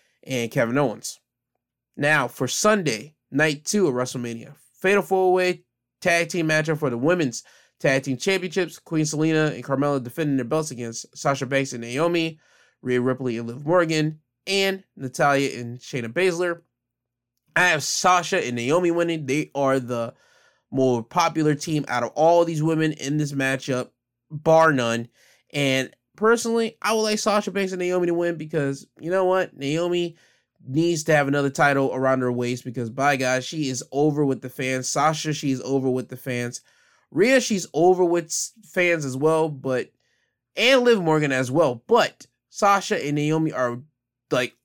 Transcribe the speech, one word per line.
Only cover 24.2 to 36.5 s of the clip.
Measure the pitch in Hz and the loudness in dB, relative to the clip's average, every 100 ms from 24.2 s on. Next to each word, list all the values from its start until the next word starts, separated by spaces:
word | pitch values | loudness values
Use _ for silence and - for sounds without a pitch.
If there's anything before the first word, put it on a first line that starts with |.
| - | -16
bar | 151 160 160 160 | -4 4 6 6
none. | 131 117 117 117 _ _ _ _ | 4 0 -2 -6 _ _ _ _
And | 143 135 131 - _ _ - | -2 0 0 -4 _ _ -2
personally, | 220 233 233 233 220 - | 2 2 0 -2 -2 -4
I | 202 | -2
would | 220 | 0
like | 220 214 | 0 0
Sasha | 220 208 202 | 0 0 0
Banks | 190 190 | -4 -4
and | 185 | -2
Naomi | 180 180 175 | -2 0 0
to | |
win | 170 170 160 | 0 -2 -4
because, | 156 160 139 139 - - | -6 -2 -2 -4 -12 -12
you | 165 | -4
know | 190 185 | 0 2
what? | 185 - - | 2 0 -4
Naomi | 139 160 175 175 170 - _ _ _ _ 127 | -4 -2 0 -2 -4 -8 _ _ _ _ -6
needs | 143 170 160 156 | 0 0 0 2
to | 151 | 2
have | 139 | 2
another | 143 139 | 0 0
title | 151 143 139 135 | 2 2 2 0
around | 131 131 131 | 0 0 2
her | 123 | 0
waist | 123 123 127 135 | -2 -4 -6 -8
because, | 123 117 | -8 -8
by | 131 143 135 | 0 0 2
God, | 127 127 | 0 -2
she | 123 160 135 | -4 -6 -4
is | 120 - | -6 -6
over | 139 151 147 139 | 0 2 2 0
with | 123 | -2
the | 127 | -8
fans. | - 131 131 - | -8 -4 -4 -4
Sasha, | 147 151 156 156 | 0 0 0 -4
she | 151 143 | -4 -4
is | 127 | -4
over | 131 139 131 | -2 -2 0
with | 127 - | -2 -6
the | 127 | -12
fans. | 135 123 120 | -8 -6 -6